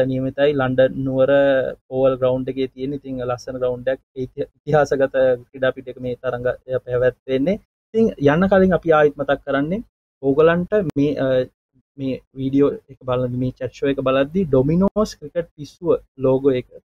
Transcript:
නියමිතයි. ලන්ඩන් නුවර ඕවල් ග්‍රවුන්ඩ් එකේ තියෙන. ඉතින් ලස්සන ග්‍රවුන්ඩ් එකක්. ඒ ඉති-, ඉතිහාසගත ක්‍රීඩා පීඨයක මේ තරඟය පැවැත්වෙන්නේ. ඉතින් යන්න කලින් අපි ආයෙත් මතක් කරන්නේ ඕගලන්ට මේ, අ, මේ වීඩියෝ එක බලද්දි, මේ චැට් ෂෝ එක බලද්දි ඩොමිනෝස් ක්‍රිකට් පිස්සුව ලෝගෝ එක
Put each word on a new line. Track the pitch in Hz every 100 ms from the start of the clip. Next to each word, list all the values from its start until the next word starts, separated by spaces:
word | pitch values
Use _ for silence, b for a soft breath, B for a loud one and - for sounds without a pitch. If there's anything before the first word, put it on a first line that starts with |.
| 131
නියමිතයි. | 131 131 135 147
ලන්ඩන් | 139 131 127 131 135
නුවර | 135 131 131 139 139 131 127 127 -
ඕවල් | 131 135 127
ග්‍රවුන්ඩ් | 127 131 131
එකේ | 131 131
තියෙන. | 127 135
ඉතින් | 143 135 127
ලස්සන | 123 123 - 127
ග්‍රවුන්ඩ් | 123 123 127
එකක්. | 131 _ 131
ඒ |
ඉති-, | 127 139 -
ඉතිහාසගත | _ 147 151 143 135 135 135 131 123
ක්‍රීඩා | - 135 131
පීඨයක | 135 123 127
මේ | 127 123
තරඟය | 127 120 123 - 127 127
පැවැත්වෙන්නේ. | 123 123 127 - - 131 151 214 _ _ _
ඉතින් | 220 226 -
යන්න | 139 160 190
කලින් | 190 190
අපි | 165 165
ආයෙත් | 151 151 143
මතක් | 139 139
කරන්නේ | - 139 151 214 - _ _ _
ඕගලන්ට | 135 139 165 175 175 214 151 143
මේ, | 143 -
අ, | 135 127 127 _ _ _ _ 139
මේ | 135 120 - 131
වීඩියෝ | 131 139 143 147 -
එක | 131
බලද්දි, | 127 123 123 123
මේ | 127
චැට් | - 127
ෂෝ | - 143
එක | 139
බලද්දි | 131 135 143 180
ඩොමිනෝස් | 165 131 139 170 196 202 220
ක්‍රිකට් | - 147 175 170
පිස්සුව | - 143 - 175 127 - -
ලෝගෝ | 131 131 139
එක | 127 - - _